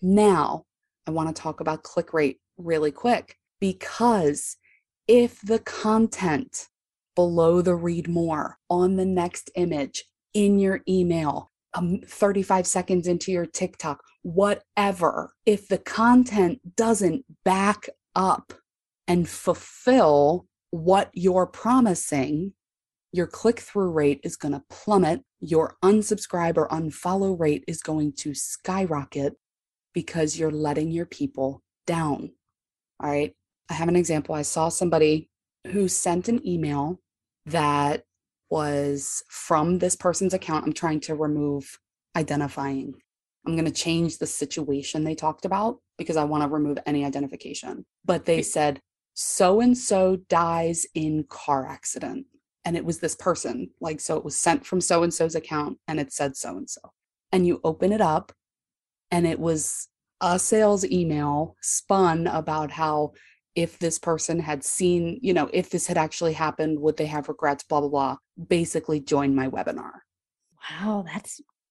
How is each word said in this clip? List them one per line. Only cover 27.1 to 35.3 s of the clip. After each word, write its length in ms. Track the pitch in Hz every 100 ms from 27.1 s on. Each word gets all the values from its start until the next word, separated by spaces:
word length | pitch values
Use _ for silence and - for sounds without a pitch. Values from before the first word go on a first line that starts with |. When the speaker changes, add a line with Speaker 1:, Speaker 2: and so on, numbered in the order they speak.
| 190 196 175
Speaker 1:
rate 240 | 156 147 -
is 140 | 160
going 320 | - 156 147 135
to 160 | 156
skyrocket 1000 | 135 - - - 190 185 147 135 143 139 - _ _ _ _ _
because 440 | 170 - 165 156 160
you're 140 | 160
letting 400 | 151 151 147 160
your 140 | 165 170
people 560 | - 139 - 135 139 _ _ -
down. 440 | 165 156 - - - _ _ _ _ _ -
All 80 | 147
right. 240 | 143 147 - _ _ -
I 40 |
have 140 | 156 170
an 80 | 175
example. 400 | 165 151 - 151
I 60 |
saw 260 | 143 165 165
somebody 600 | - 180 165 156 156 -